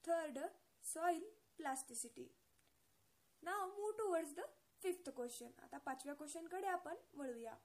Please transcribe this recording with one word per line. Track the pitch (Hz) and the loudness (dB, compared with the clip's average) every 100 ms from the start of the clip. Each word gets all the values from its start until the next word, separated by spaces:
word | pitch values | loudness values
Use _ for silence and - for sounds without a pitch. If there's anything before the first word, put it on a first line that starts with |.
Third, | - 330 311 262 330 - _ _ | 2 2 2 -2 -4 -6 _ _
soil | - 311 339 330 403 - - - | -4 2 4 4 2 -12 -20 -6
plasticity. | 302 269 - 233 240 - - - _ - - _ _ _ _ _ _ _ | -2 -2 -2 -6 -6 -8 -12 -12 _ -20 -20 _ _ _ _ _ _ _
Now | 320 403 381 403 | 0 2 2 2
move | 415 427 | 0 4
towards | 427 330 320 | 6 6 4
the | 294 - - _ _ | -4 -6 -8 _ _
fifth | 370 359 - | 0 2 -2
question. | 262 247 - 233 - | -2 -2 -4 -10 -14
आता | - 277 285 | -10 -6 -4
पाचव्या | 262 277 | -4 -4
क्वेश्चन | 285 302 330 330 | -6 -6 -6 -4
कडे | 359 392 | 0 2
आपण | 359 320 339 - | 2 0 -6 -8
वळूया. | 285 269 240 226 226 | -6 -4 -4 -6 -10